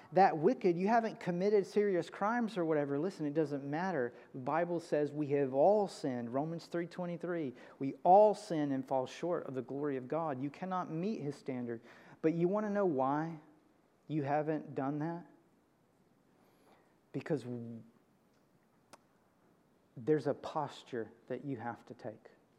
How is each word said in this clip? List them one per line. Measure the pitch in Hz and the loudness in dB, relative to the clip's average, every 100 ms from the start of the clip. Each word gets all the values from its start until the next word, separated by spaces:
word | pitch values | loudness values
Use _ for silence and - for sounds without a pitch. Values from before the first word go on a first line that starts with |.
| - | 0
that | 165 190 156 | 6 6 6
wicked. | 180 254 185 170 | 4 4 2 2
You | 196 | 4
haven't | 233 220 160 | 2 2 -4
committed | 185 175 202 208 | -4 0 4 4
serious | - 208 208 175 160 | 2 2 2 2 -2
crimes | - 202 240 220 180 | -2 -2 0 -2 0
or | |
whatever. | 160 151 143 143 | 0 2 0 0
Listen, | 185 190 | -2 -4
it | 147 | -2
doesn't | 156 143 143 | 0 0 -2
matter. | 143 151 190 156 120 - - | -4 -4 -2 -2 -2 -6 -16
The | 135 | -8
Bible | 127 160 175 170 | -2 0 0 -2
says | - 151 147 | -2 0 0
we | 147 139 | -2 0
have | 143 135 | 0 2
all | 135 175 214 185 | 4 6 6 2
sinned. | - 143 123 117 | -4 -6 -4 -4
Romans | 131 156 165 - | -2 -2 -6 -6
three | 170 170 | -6 -6
twenty-three. | - 175 165 170 170 135 - - - | -6 -8 -6 -6 -4 -4 -8 -14 -6
We | 135 143 | -6 2
all | 175 196 214 | 8 10 8
sin | 208 - 160 143 | 4 -2 0 0
and | 135 127 | -2 -2
fall | 135 127 | -2 -2
short | - - 165 - | -4 -4 -2 -4
of | |
the | 131 | -6
glory | 123 139 147 131 | -6 -4 -4 -4
of | 127 | -4
God. | 151 160 127 | -4 -2 -4
You | 139 | -6
cannot | - 185 185 175 | -6 -6 -4 -4
meet | 160 196 220 | -4 -4 -4
his | 143 - | -6 -8
standard. | - 127 120 117 - - - - | -6 -6 -6 -8 -12 -20 -20 0
But | 160 | 0
you | 170 175 | 4 2
want | 208 214 | 2 0
to | |
know | 202 190 | 2 2
why | 131 131 147 165 156 - - _ _ _ _ - | 2 2 0 -2 -8 -16 -20 _ _ _ _ -6
you | 156 | -4
haven't | 139 151 151 156 - | 0 0 0 -2 -4
done | 139 135 147 | -4 -4 -2
that? | 160 170 - - _ _ _ _ _ _ _ _ _ _ _ _ _ _ _ _ _ | -4 -6 -12 -20 _ _ _ _ _ _ _ _ _ _ _ _ _ _ _ _ _
Because | 139 - 143 123 120 117 113 - _ _ _ _ _ _ _ _ _ _ - _ _ _ _ _ _ _ _ _ 135 | -8 -4 -4 -4 -8 -10 -14 -16 _ _ _ _ _ _ _ _ _ _ -20 _ _ _ _ _ _ _ _ _ -6
there's | 113 151 131 | 0 2 0
a | |
posture | 117 - 160 135 - - 120 107 - - | -4 -4 -6 -6 -10 -10 -8 -8 -12 -12
that | 127 | -10
you | 143 120 | -8 -6
have | 117 113 - | -8 -10 -14
to | |
take. | 123 117 107 - - _ | -14 -14 -14 -20 -20 _